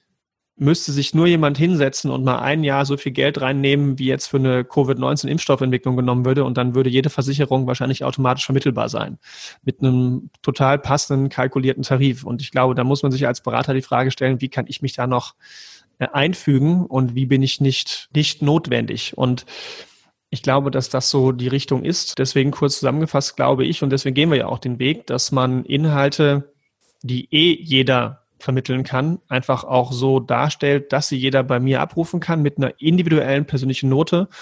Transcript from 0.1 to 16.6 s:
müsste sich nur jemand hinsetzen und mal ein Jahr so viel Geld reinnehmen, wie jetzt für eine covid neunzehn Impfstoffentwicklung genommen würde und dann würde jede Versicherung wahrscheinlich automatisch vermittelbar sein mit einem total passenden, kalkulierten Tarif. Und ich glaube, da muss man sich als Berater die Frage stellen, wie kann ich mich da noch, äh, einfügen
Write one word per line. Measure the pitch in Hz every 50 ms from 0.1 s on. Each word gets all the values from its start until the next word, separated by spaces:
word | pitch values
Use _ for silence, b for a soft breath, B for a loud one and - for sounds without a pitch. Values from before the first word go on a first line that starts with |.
| _ _ _ _ _ _ _ _ _
müsste | - 139 143 165 160 - -
sich | 139 143 135 - -
nur | 156 170
jemand | 175 170 160 156 143 143 131
hinsetzen | 165 180 180 151 139 135 131 - - 135
und | 131 131 131
mal | 131 123 120
ein | 120 131 151 160
Jahr | 156 139 135 139 139
so | 127 143
viel | 139 - 139
Geld | 123 135 135 143 143 143
reinnehmen, | 131 131 139 139 139 139 143 143 143 139 131 139
wie | 131
jetzt | 131 131 139 - -
für | -
eine | 135 131 131 127 127 123
covid | - - 147 135 127 135 123
neunzehn | 131 131 151 143 - 135
Impfstoffentwicklung | 143 165 - - 139 127 135 131 127 127 - 131 127
genommen | 123 123 127 123 127 123
würde | 131 131 143 135
und | 127 120
dann | 127 123 123 120
würde | 131 131 127
jede | 123 135 131 143
Versicherung | - - 127 135 139 143 143 - 131 135 131
wahrscheinlich | 127 127 - 127 127 131 - 135
automatisch | 131 - 135 135 127 127 131 -
vermittelbar | - 135 135 - 143 113 113 113 117
sein | - 110 104 101 - - B B B B B B B B B
mit | 139 - -
einem | 139 131 127 127 127 123 127 135 - - _ _
total | - - 123 - 139 131 143 143
passenden, | - - 139 143 - - 143 135 135 135
kalkulierten | - - 127 135 - 139 131 131 127 -
Tarif. | 127 - 139 127 135 135 120 131
Und | 143 - 120 117
ich | 139 -
glaube, | - 131 127 131 127
da | 127 123
muss | 131 143 139
man | - 139
sich | 127 135 139
als | 120 123 -
Berater | - 123 117 120 127 151 131
die | 131
Frage | 131 - 127 120 131 131
stellen, | - - 131 131 131 120
wie | 135 127
kann | - 135 120 -
ich | - -
mich | 143 131
da | - - 123 127
noch, | 127 123 - - - _ B B B B B B B B B B _ -
äh, | 127 -
einfügen | - 139 143 175 185 - - 151 139 127